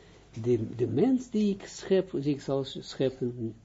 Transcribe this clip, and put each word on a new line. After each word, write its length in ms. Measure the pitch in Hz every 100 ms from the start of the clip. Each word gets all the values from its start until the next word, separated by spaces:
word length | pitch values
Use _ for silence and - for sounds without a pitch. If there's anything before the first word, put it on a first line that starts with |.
| - - - 117
"De, 340 | 113 117 110 117
de 120 | 113
mens 420 | 120 247 247 -
die 240 | 214 208
ik 120 | 196 -
schep, 460 | - - 190 185
die 220 | - 139
ik 80 | 135
zal 220 | - 139
scheppen, 920 | 131 - - - 135 131 123 123 113 -